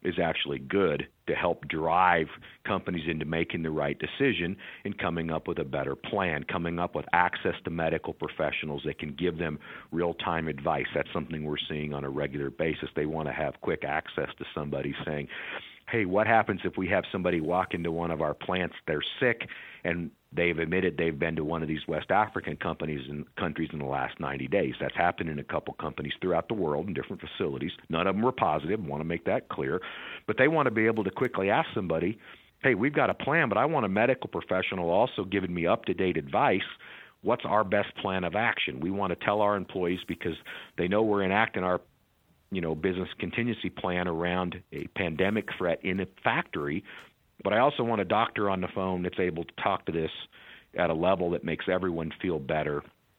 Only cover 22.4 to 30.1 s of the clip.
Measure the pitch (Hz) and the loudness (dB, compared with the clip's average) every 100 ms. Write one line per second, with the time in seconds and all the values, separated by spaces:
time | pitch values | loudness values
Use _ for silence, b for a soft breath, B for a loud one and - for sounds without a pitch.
22.4 | 85 71 87 80 78 73 65 73 73 - | -6 -4 -4 -4 -4 -4 -6 -8 -10 -4
23.4 | 87 76 78 76 67 67 64 - 69 69 | -4 -2 -4 -4 -4 -2 -4 -4 -6 -4
24.4 | 67 98 71 62 69 - 87 - 82 73 | 0 2 2 -2 -4 2 2 2 -4 -4
25.4 | 67 78 - - 80 69 71 - 90 85 | -4 -4 -4 -6 -6 -6 -6 -4 0 0
26.4 | - 110 82 73 92 73 - 95 87 - | 0 -2 0 0 -2 -4 -6 -8 -10 -4
27.4 | 85 67 87 - - 82 92 95 120 127 | -2 -2 -4 -6 -4 2 2 4 2 4
28.4 | 95 76 76 107 80 71 80 85 - 98 | 4 4 0 -2 -2 -4 -2 -2 0 -2
29.4 | - - 67 90 B B B | -2 -4 -2 -2 B B B